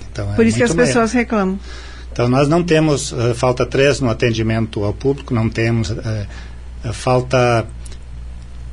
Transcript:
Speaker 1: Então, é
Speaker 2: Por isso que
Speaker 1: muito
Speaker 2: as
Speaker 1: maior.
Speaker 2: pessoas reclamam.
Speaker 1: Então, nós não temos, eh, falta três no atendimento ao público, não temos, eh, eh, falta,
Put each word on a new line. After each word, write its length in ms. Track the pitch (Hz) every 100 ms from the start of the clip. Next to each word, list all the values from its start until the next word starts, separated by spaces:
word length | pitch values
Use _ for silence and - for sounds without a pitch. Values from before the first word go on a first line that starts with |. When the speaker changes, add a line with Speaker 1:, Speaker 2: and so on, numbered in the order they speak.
| -
Speaker 1:
Então, 220 | - 101
é 40 | -
Speaker 2:
Por 100 | 226
isso 100 | 220
que 80 |
Speaker 1:
muito 80 | 240
Speaker 2:
as 60 | -
Speaker 1:
maior. 100 | 240
Speaker 2:
pessoas 240 | 247 226
reclamam. 480 | 247 233 220 185 190 - - - - -
Speaker 1:
Então, 200 | - 120
nós 180 | 127 143
não 160 | 165
temos, 480 | 175 156 156 139 -
eh, 220 | 131 117
falta 320 | 120 127 123 127
três 340 | 131 139 131
no 100 | 131
atendimento 720 | 110 123 110 113 113 113 113 104
ao 80 |
público, 400 | 98 135 139 -
não 160 | 120 113
temos, 420 | 113 117 117 110
eh, 340 | 113 113 107 101 - - - - - 117
eh, 80 |
falta, 720 | 110 - 127 127 131 120 117 101 - - - - - - - - - -